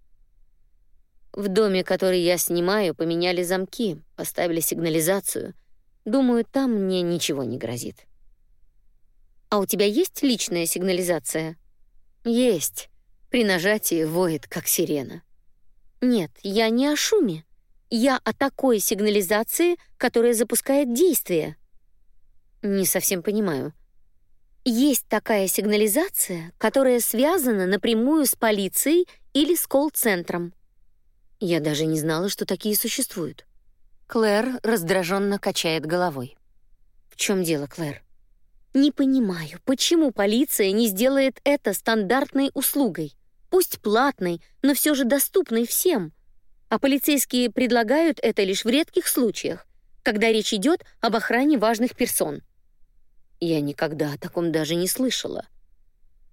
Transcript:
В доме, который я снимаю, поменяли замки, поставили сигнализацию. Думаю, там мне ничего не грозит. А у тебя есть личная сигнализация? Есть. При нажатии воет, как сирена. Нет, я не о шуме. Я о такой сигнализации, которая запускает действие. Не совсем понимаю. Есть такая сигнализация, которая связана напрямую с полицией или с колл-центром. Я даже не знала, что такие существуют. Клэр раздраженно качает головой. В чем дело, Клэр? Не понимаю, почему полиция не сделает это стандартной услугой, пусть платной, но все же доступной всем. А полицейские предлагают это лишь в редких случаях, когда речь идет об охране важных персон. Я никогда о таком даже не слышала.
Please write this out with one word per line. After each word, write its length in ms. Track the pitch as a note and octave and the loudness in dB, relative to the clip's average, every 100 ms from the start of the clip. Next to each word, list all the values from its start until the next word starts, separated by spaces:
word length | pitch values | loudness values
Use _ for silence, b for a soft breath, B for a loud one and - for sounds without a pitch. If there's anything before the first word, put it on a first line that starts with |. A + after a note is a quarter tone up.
| _ - _ _ _ _ _ _ _ - _ _ - | _ -20 _ _ _ _ _ _ _ -20 _ _ -16
В 160 | - G3+ | -8 -2
доме, 340 | F#3+ G#3+ F#3 | 2 2 2
который 380 | E3+ F#3 F#3+ F#3 | 0 0 2 2
я 160 | E3+ F3 | 2 0
снимаю, 580 | - F3 F3 G#3+ F#3 | 0 0 0 0 0
поменяли 480 | - E3 E3+ F3+ F3 | -2 -2 0 0 -2
замки, 560 | F3 F#3 F#3+ - A3 D3+ - - | -2 -2 -4 -4 -4 -6 -12 -12
поставили 440 | E3 - F3 E3 | -10 -4 -2 -2
сигнализацию. 920 | - - E3 D#3+ D#3+ G3 - - - - _ - _ _ | -2 -2 -2 0 0 0 -2 -8 -8 -14 _ -20 _ _
Думаю, 400 | A3 C4 B3+ A#3 | -2 2 2 2
там 280 | A3+ C4+ C4 | 0 -2 0
мне 280 | G#3+ F#3+ F#3 | 0 0 0
ничего 420 | F3 F3 - C#3 | 0 -2 -2 -4
не 140 | A#2+ B2+ | -4 -6
грозит. 400 | A#2 A#2+ - - - - - _ _ _ - _ _ _ _ _ _ _ _ | -6 -8 -10 -14 -20 -20 -20 _ _ _ -20 _ _ _ _ _ _ _ _
А 100 | G#3 | -2
у 60 | |
тебя 220 | F#3+ G3 G3+ | 0 0 0
есть 360 | A3+ F#4+ - | 0 -2 0
личная 440 | C#4 A3 - F3 E3 | 0 0 -2 -2 -2
сигнализация? 880 | - F#3+ F3+ F3+ D#3+ - D#3 D#3+ E3 _ _ - - - _ | -2 -2 -2 0 -2 -2 -6 -6 -10 _ _ -20 -20 -20 _
Есть. 640 | A#3 A#3 B3+ F3 - - - _ _ _ - | -2 2 2 2 -2 -8 -16 _ _ _ -4
При 140 | A#3+ | 0
нажатии 600 | G#3 F#3 F#3 G#3+ - E3+ | 2 2 2 0 0 -2
воет, 420 | D#3 E3 F3+ D#3 - | 0 0 0 -2 -6
как 200 | E3+ - | -8 -4
сирена. 560 | - D3+ D3 B2+ E3+ - - _ _ - - - _ | -2 0 -2 -4 -12 -20 -20 _ _ -20 -20 -20 _
Нет, 280 | B3+ A#3 D#3 - | 0 2 0 -8
я 260 | G3 G3+ A3 | -4 0 2
не 180 | A#3 C#4+ | 2 0
о 100 | D4 | 0
шуме. 480 | - G#4+ B3 D#3+ - - _ _ _ | 2 2 2 -2 -10 -20 _ _ _
Я 300 | A#3 C4+ B3+ | 0 2 0
о 100 | A3 | -2
такой 440 | - C#4 - C4+ A3 | -2 -4 0 0 2
сигнализации, 960 | - G3 G#3+ G#3 F3+ G#3+ A#3 - F4 F4 B - | 0 0 0 0 2 0 0 0 0 0 B -4
которая 380 | B3 A#3+ A#3+ | 0 2 2
запускает 580 | A3+ B3 A3+ - C#4 C4 | 2 0 -2 0 0 2
действие. 640 | A#3 F#4 C4 - E3+ - - - - _ _ _ - - - _ _ | 2 2 2 0 -2 -2 -10 -20 -20 _ _ _ -20 -20 -20 _ _
Не 240 | G#3 G3 | -4 0
совсем 380 | F3 F#3+ - F#3 | 0 0 -2 -2
понимаю. 500 | F#3+ G#3 G3+ C3+ C#3 - _ _ _ _ _ - _ _ | -2 -2 -2 -2 -6 -10 _ _ _ _ _ -20 _ _
Есть 420 | B3+ A3+ D4 B3 - | -2 2 2 2 0
такая 400 | G#3+ - G#3+ F#3+ | -4 0 0 2
сигнализация, 1040 | - G#3 G#3 G#3+ A3 G4 - - F3 E3 - | 0 0 2 2 2 0 -4 -6 -6 -10 -4
которая 420 | A3 C4+ C4 A#3+ | 0 4 4 2
связана 640 | - A3 C#4+ F#4 B3+ G#3 F3+ | 0 2 2 2 2 0 2
напрямую 600 | G3 A#3 A3 B3 D#4+ C4+ | 0 2 2 2 2 2
с 80 | |
полицией 760 | - A3+ G#3 F#3+ - C#4 E4+ F4+ b - | 0 0 0 -2 -2 2 2 0 b -6
или 220 | C#4 D#4 | 0 2
с 120 | E4+ - | 0 0
колл-центром. 840 | C4+ D4+ - A3+ F3+ E3 F3 F3 - _ _ _ _ _ _ _ _ | 0 0 0 -2 -2 -2 -6 -6 -10 _ _ _ _ _ _ _ _
Я 140 | F3+ E3 | -2 0
даже 280 | D#3 D3 D#3+ | 0 -2 0
не 120 | D#3+ | 0
знала, 300 | D#3 D#3+ G3 | 0 -2 -4
что 180 | - G3+ | -6 -6
такие 300 | F#3+ G#3+ G#3 | -4 -2 -2
существуют. 680 | A3+ - B3+ - D3+ - - _ _ _ - - - | -2 -4 -6 -6 -10 -10 -20 _ _ _ -20 -20 -6
Клэр 540 | A#3 A3 G3+ B3+ B3 | 0 2 2 0 -2
раздраженно 800 | A3 A3+ E3 F#3+ E3+ G3 G3+ G3+ | -2 -2 0 0 0 0 0 -2
качает 440 | G3+ - E3+ D#3+ | -2 -2 -2 -2
головой. 520 | D3+ F3+ F3+ C#3 B2 - _ _ _ - _ _ _ | -2 -2 -2 -4 -10 -14 _ _ _ -20 _ _ _
В 60 | - | -6
чем 260 | - G3 | -2 0
дело, 240 | E3 D3+ C#3+ | 0 -2 -4
Клэр? 340 | - D3+ C#3+ - - _ _ _ _ _ | -8 -8 -10 -18 -20 _ _ _ _ _
Не 180 | C4 C#4+ | 0 2
понимаю, 640 | - C4+ C4 G#3+ F3 D3+ F3 | 2 0 2 0 -2 -8 -8
почему 480 | - C4 - E4+ D4 | -4 -2 2 2 2
полиция 580 | - G3+ A3+ D4+ - G3 | 2 0 2 0 0 2
не 160 | G#3 A#3 | 2 0
сделает 540 | F#3+ B3+ C4+ C4+ - | 2 2 2 0 0
это 300 | D4 C#4+ A#3 | 0 0 0
стандартной 800 | F#3+ - A3 F#3 B3+ C#4+ C4+ C#4 | -2 -2 0 2 0 0 0 -2
услугой, 640 | - - C#4+ B3 D#3+ D3+ - _ _ - | -2 -2 0 0 -2 -8 -10 _ _ 0
пусть 300 | F#4 F4+ - | 2 2 -2
платной, 600 | G#3+ G#3+ C4+ - F3+ E3+ b b | 0 2 2 0 -4 -4 b b
но 100 | C4+ | 2
все 220 | C4+ D4+ | 2 2
же 100 | C4+ | 2
доступной 640 | A#3+ C#4 - G4 D#4 A3+ A#3 | 2 0 2 0 0 0 0
всем. 460 | - F#4 C4+ D#3+ - _ - - - _ | 0 2 0 -2 -10 _ -20 -20 -20 _
А 100 | A3 | 0
полицейские 720 | C#4 C#4 - C#4+ - B3 B3 | 2 2 2 0 0 -2 -2
предлагают 680 | C4+ B3+ A#3+ A3 D4 E4 B3 | 0 2 2 2 2 2 2
это 220 | A#3 G#3+ | 0 0
лишь 200 | F#3+ G3 | 0 0
в 40 | A3 | 0
редких 400 | C4 E4 F#4 - | 0 0 -2 -2
случаях, 580 | - A#3 - - E3 - _ _ - | 0 0 -2 -6 -8 -14 _ _ -6
когда 260 | - G#3 A3+ | -2 0 2
речь 240 | A3 G3+ | 2 0
идет 300 | G#3+ A#3 F4+ b b | 0 2 0 b b
об 160 | A3+ A3 | -2 0
охране 420 | - A#3+ C#4+ C#4 | 0 2 2 4
важных 380 | G#3+ A3 A#3+ - | 2 2 -2 -2
персон. 460 | B3 - D#3+ C#3+ - _ _ _ - _ - - - - | -4 -2 -4 -6 -14 _ _ _ -20 _ -20 -20 -20 -8
Я 200 | E3+ D#3 | -2 -2
никогда 520 | C#3+ C#3+ D#3 D#3 D3+ | -2 -4 -4 -2 -4
о 40 | C#3+ | -4
таком 360 | F3+ F3+ E3+ | -8 -4 -2
даже 240 | D#3 D3+ E3+ | -2 -2 -2
не 100 | F#3 | -2
слышала. 580 | - C4 - - - - - - _ _ _ - _ - | -2 -4 -4 -8 -10 -12 -20 -20 _ _ _ -20 _ -20